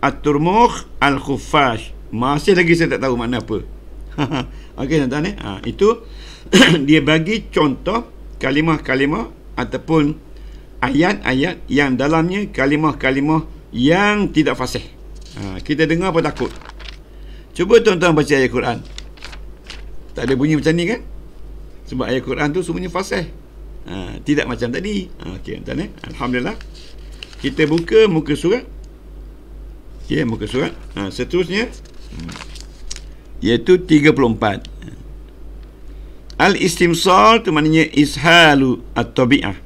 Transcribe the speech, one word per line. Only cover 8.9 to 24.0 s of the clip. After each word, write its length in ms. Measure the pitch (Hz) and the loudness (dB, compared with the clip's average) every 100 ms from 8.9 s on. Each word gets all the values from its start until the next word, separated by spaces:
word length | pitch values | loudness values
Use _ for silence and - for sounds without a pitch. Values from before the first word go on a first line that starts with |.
| 131 139 170 240 - - - | 2 2 0 -4 -12 -12 -6
ataupun 560 | - - - 160 147 156 - - - - - - | -4 -6 0 2 2 -2 -12 -18 -16 -18 -18 -4
ayat-ayat 840 | 123 135 175 110 104 131 160 175 - | 0 2 2 2 -2 0 0 -4 -2
yang 320 | 131 143 127 | 2 2 2
dalamnya 480 | 139 160 165 190 202 | 2 4 2 0 -4
kalimah-kalimah 960 | - 135 151 156 135 131 135 143 160 156 - - | 0 2 2 0 0 0 0 2 0 0 -14 -12
yang 560 | - 131 175 208 208 190 | 0 4 4 4 2 2
tidak 320 | 147 135 117 | 2 2 0
fasih. 240 | 127 - - - - - - - | -4 -6 -8 -18 -18 -18 -16 -10
Ha, 160 | 98 92 - | -10 -8 -4
kita 240 | 143 156 | 2 2
dengar 240 | 165 190 | 2 2
apa 80 | 165 | 2
takut? 320 | 156 - 120 - - - - - - - - - - - | 0 -2 -6 -6 -16 -16 -16 -16 -18 -18 -18 -18 -18 -4
Cuba 240 | 180 226 | 6 6
tuan-tuan 320 | 214 185 175 | 6 4 4
baca 160 | 156 147 | 4 4
ayat 220 | 143 127 | 4 2
Quran. 240 | 120 123 117 - - - - - - - - - - - - - | 0 -2 -4 -8 -16 -18 -16 -16 -14 -16 -16 -16 -16 -12 -12 -12
Tak 160 | - 120 | -8 -2
ada 40 | 135 | 0
bunyi 180 | 147 156 | 2 2
macam 200 | 135 165 | 2 2
ni, 80 | 175 | 0
kan? 160 | 233 - - - - - - - - - | -2 -6 -16 -16 -16 -14 -14 -16 -18 -10
Sebab 160 | 127 120 | -6 -2
ayat 80 | 127 | -2
Quran 320 | 120 131 151 | -2 -4 -2
tu 80 | 156 | -2
semuanya 320 | 170 170 180 | -4 -6 -4
fasih. 320 | 180 190 - 160 - - - - - - | -4 -2 -4 -6 -10 -20 -18 -16 -16 -12
Ha, 320 | 95 | -10